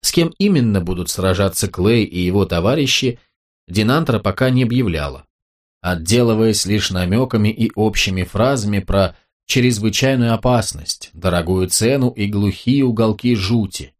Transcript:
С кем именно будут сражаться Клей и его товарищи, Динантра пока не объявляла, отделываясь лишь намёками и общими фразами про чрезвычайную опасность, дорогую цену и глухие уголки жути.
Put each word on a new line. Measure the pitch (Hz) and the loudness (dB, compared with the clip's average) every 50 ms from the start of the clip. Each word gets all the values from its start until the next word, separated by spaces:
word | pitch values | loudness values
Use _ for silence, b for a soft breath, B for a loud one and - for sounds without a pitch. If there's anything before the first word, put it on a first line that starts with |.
С | - - | -4 0
кем | - - 170 165 - | 0 0 0 0 -2
именно | _ 196 208 190 151 120 113 104 95 | _ 0 2 2 2 2 2 2 0
будут | 85 87 92 87 87 - | 0 -2 -4 -6 -6 -8
сражаться | - - 92 95 92 92 101 95 87 - - | -6 -2 0 0 2 2 0 -2 -2 -2 -6
Клей | 95 - - 90 104 117 117 104 | -6 -4 0 2 2 2 2 0
и | - - 90 | 0 -2 -2
его | 90 87 90 101 98 | -2 0 2 2 0
товарищи, | 90 87 85 85 104 131 160 143 131 - - - 127 - b b b b _ _ _ _ _ _ | 2 0 0 0 0 0 0 0 0 0 0 0 -2 -4 b b b b _ _ _ _ _ _
Динантра | _ 87 101 110 110 131 160 165 139 120 107 | _ -2 0 2 2 2 0 0 0 -2 -2
пока | - 104 95 - 131 131 | -2 -4 -2 0 0 2
не | 127 127 131 | 2 2 2
объявляла, | 113 117 127 127 101 82 78 73 69 65 65 - _ _ _ _ _ _ _ _ _ _ _ | 2 0 0 0 0 -2 -4 -6 -6 -10 -12 -18 _ _ _ _ _ _ _ _ _ _ _
отделываясь | - 90 90 85 80 85 110 123 123 113 110 107 110 113 107 - - | -4 -4 -4 -4 -2 0 2 2 4 4 2 2 2 2 2 0 -2
лишь | 90 104 107 95 - | -2 -2 -2 -2 -2
намёками | 95 90 90 87 98 117 131 127 - 110 104 107 | -2 -2 -2 0 0 0 0 0 0 0 0 0
и | 110 - 113 110 - | 0 0 -2 -2 0
общими | 104 107 107 101 - - 104 92 92 92 | 0 0 0 0 0 -2 -2 -2 -4 -4
фразами | - - 98 113 131 139 127 101 104 104 101 | -4 0 0 0 2 0 0 -2 -2 -2 -2
про | 92 - - 98 95 87 87 b b b b b _ | -2 0 2 2 2 0 -2 b b b b b _
чрезвычайную | _ - 135 120 127 120 104 104 110 104 - - 131 135 127 120 117 113 | _ 0 2 2 2 0 0 -2 -2 0 0 0 0 2 2 2 0 0
опасность, | 110 - 127 123 117 101 - - 76 73 - - - - - _ | 0 2 2 2 2 0 -2 -8 -10 -10 -10 -10 -10 -12 -20 _
дорогую | 82 87 95 87 87 82 82 92 92 92 92 | -4 -2 0 0 0 0 0 0 0 0 0
цену | - - 117 117 135 143 127 123 | 0 0 2 2 2 2 0 0
и | - - 104 | 0 -2 -4
глухие | 101 104 101 104 101 - - - 120 131 143 135 | -2 0 0 0 0 -2 -2 0 0 2 2 2
уголки | 127 117 107 113 110 110 104 - 120 120 | 2 2 2 2 0 0 0 0 0 0
жути. | 107 95 95 120 117 107 90 - - 69 - _ _ | 0 0 0 0 0 0 -2 -6 -12 -14 -14 _ _